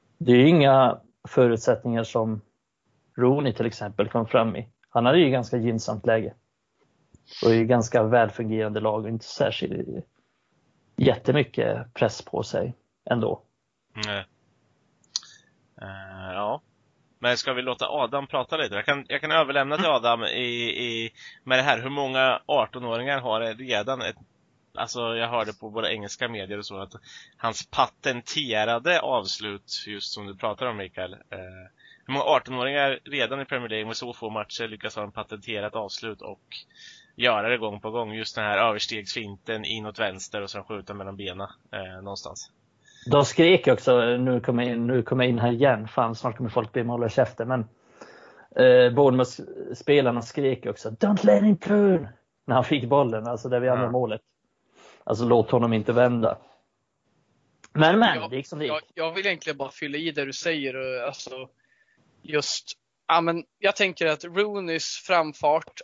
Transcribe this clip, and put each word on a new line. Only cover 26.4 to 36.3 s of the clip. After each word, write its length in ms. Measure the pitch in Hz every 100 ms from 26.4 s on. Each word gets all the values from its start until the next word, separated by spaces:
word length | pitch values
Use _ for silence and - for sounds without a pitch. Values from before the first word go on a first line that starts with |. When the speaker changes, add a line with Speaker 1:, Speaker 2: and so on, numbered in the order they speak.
| 95 104
Speaker 2:
och 80 | 101
så 100 | 98
att 120 | 98 107 - - - _
hans 300 | 113 110 -
patenterade 1300 | - 131 - 139 120 - 156 135 107 107 117 143 175
avslut, 840 | - 123 95 - 107 101 - - -
just 260 | 101 -
som 140 | - 101
du 80 | 98
pratar 300 | 113 104 127
om 100 | 107
Mikael, 360 | 95 - 92
eh, 260 | 90 _ 92 92 92 92 _ _ - -
hur 60 |
många 120 | 139
artonåringar 760 | 147 139 - 127 127 143 139 131
redan 360 | - 143 113 135
i 40 |
Premier 240 | 135 131 117
League 180 | 110 107
med 100 | 113
så 160 | 123
få 180 | 120 110
matcher 380 | 107 104 - 113
lyckas 280 | 107 110 110
ha 60 |
en 100 | 104
patenterat 640 | 110 104 107 98 107 104
avslut 480 | 113 101 - 113 101
och 180 | -